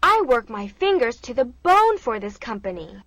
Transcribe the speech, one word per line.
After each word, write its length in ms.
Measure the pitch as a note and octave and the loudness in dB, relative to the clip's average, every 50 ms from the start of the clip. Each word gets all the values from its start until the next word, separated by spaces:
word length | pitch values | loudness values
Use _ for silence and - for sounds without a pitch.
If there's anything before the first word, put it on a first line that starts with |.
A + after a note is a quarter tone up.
I 200 | - F4 G#4 A4 | 4 4 4 2
work 260 | G4+ C4+ B3+ A#3 A3 - | 4 2 2 0 0 -4
my 200 | A3+ G#3 G3+ G3+ | -10 -10 -10 -12
fingers 520 | - _ F#4 G4 G4 F#4 B3+ A3+ A#3+ - | -8 _ 0 0 2 2 2 0 -2 -6
to 140 | - - B3 | -10 -10 -2
the 100 | B3 C4 | -2 -2
bone 540 | B3 B3 - _ F4 F4+ G4+ G#4+ A4+ A4 G4 | -4 -4 -6 _ 4 4 6 6 4 2 0
for 200 | - - A3+ G#3+ | -2 -4 -6 -4
this 200 | G3 G3+ G3+ - | -6 -10 -12 -12
company. 640 | - - A3+ G3+ G3+ G3 F3+ F3 D#3+ D#3+ F#3 G3 G3 | -12 -10 -10 -8 -8 -8 -10 -10 -12 -14 -16 -20 -20